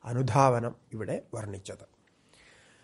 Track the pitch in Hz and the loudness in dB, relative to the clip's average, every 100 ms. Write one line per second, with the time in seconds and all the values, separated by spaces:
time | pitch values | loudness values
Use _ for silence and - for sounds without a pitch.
0 | - 120 131 139 135 120 117 - _ 110 | -6 -2 2 6 6 4 -2 -8 _ -10
1 | 101 160 - 117 104 98 - 98 - _ | -6 -6 -6 -10 -8 -10 -12 -16 -18 _
2 | _ _ _ _ - - - _ | _ _ _ _ -20 -20 -20 _